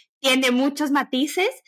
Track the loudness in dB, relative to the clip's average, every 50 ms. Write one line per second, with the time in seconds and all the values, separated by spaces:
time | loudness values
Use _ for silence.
0 | -20 _ _ _ 0 0 2 2 2 2 2 2 0 0 -2 -2 -2 0 0 0
1 | -2 -2 -2 -2 -2 -2 -2 -2 -2 -2 -4 -8 -14